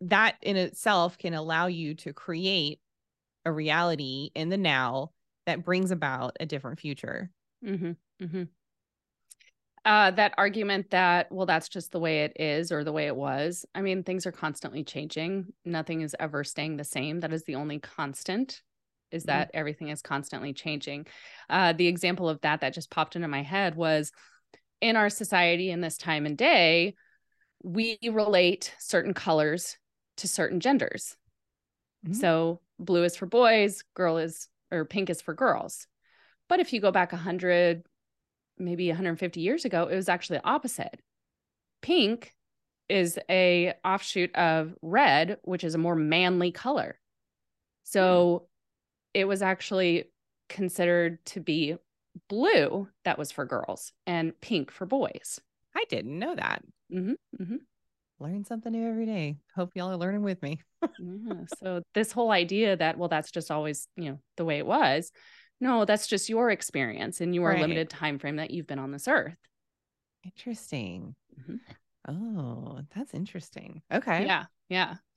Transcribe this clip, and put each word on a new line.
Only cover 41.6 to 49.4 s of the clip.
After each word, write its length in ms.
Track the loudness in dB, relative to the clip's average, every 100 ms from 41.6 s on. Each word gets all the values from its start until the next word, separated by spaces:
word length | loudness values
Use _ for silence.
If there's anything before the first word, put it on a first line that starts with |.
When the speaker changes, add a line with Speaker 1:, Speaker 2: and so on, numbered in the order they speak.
| _ _
Speaker 2:
Pink 500 | 2 4 4 0 -8 _ _ _ _ _ 0
is 300 | 2 2 0 0
a 440 | 4 6 6 2 0 0
offshoot 500 | -2 -2 -2 0 2
of 380 | 2 2 0 -6
red, 560 | 0 4 6 6 4 -2
which 200 | -4 -4
is 120 | -2 0
a 40 |
more 160 | 2 2
manly 560 | 4 4 4 2 0
color. 480 | -2 -2 -2 -4 -8 _ _ _ _ _ _ _ _
So 640 | -2 4 6 8 6 4 -2 _ _ _ _ _ _
Speaker 1:
Hmm. 60 | 0
Speaker 2:
it 40 | 2
was 140 | 2